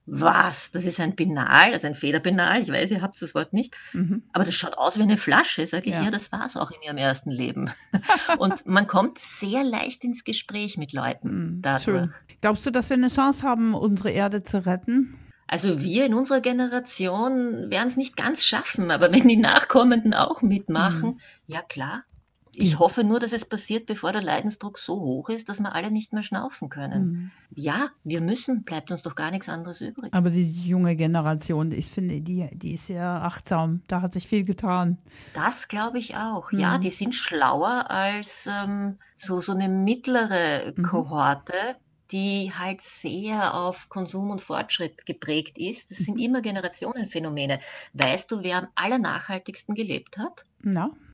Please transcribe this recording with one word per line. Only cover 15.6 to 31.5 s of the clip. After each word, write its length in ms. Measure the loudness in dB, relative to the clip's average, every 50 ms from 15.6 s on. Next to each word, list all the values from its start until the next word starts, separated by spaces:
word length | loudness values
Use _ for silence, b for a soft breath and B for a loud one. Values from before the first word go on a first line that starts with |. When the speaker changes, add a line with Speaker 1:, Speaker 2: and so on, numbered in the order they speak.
| 2 2 2 0
Speaker 1:
wir 240 | 0 0 2 2 4
in 80 | 4 4
unserer 260 | 2 2 2 2 2
Generation 1300 | 2 2 0 0 0 0 -2 -4 -4 -4 -4 -2 -2 0 0 0 0 0 2 0 0 -2 -2 -4 -4 -2
werden's 260 | -2 0 0 0 0
nicht 200 | 0 -2 -2 -2
ganz 280 | -2 -2 0 2 4 4
schaffen, 440 | 4 4 2 0 -2 -2 -2 0 0
aber 220 | 4 6 6 8
wenn 140 | 8 10 10
die 100 | 10 8
Nachkommenden 800 | 8 8 8 6 6 6 6 6 6 8 8 6 6 4 4 4
auch 260 | 4 2 2 2 2
mitmachen, 720 | 2 2 2 2 0 0 2 2 2 2 2 0 -2 -4
Speaker 2:
Mhm. 100 | -4 B B B B B B
Speaker 1:
ja 140 | -10 -10 -8
klar. 420 | -8 -8 -8 -8 -8 -6 -8 -10 -12 _ -20 -20 _ _ _ _ _ _ 0
Ich 160 | 2 4 4
Speaker 2:
Die 60 | 6
Speaker 1:
hoffe 280 | 6 4 4 4 4 2
nur, 160 | 4 4 2
dass 120 | 2 0
es 120 | -2 -2 -2
passiert, 420 | -4 -4 -4 -2 -2 -4 -4 -4
bevor 260 | -6 -6 -4 -4 -2
der 100 | -2 -2
Leidensdruck 560 | -2 0 -2 0 0 -2 -4 -4 -8 -10 -10 -10
so 160 | -6 -6 -4 -2
hoch 280 | -2 -2 -2 -2 -4 -4
ist, 200 | -6 -6 -6 -6
dass 120 | -4 -4
wir 140 | -4 -2 -2
alle 160 | -4 -2 -2
nicht 200 | -2 -2 -2 -4
mehr 100 | -4 -6
schnaufen 460 | -4 -4 -6 -6 -6 -8 -10 -10 -12 -10
können. 340 | -10 -8 -8 -4 -2 0
Speaker 2:
Mhm. 280 | 0 0 -2 -4 -8 -10 B B B _ -14
Speaker 1:
Ja, 360 | -6 -4 -2 -2 -2 -4 -4 -8 _ -8
wir 160 | -4 -4 -2
müssen, 420 | 0 0 -2 -2 -2 -2 -2 -2 -2
bleibt 260 | -4 -8 -8 -6 -6
uns 120 | -8 -6
doch 120 | -6 -8 -6
gar 160 | -6 -4 -4
nichts 180 | -4 -6 -6 -8
anderes 320 | -8 -10 -10 -12 -12 -10
übrig. 320 | -10 -10 -10 -12 -8 -2
Speaker 2:
Aber 180 | 2 2 4 4
die 120 | 4 4
junge 540 | 2 2 0 -2 -2 0 2 2 2 2 2
Generation, 720 | 2 2 2 2 2 2 0 0 -2 -2 -2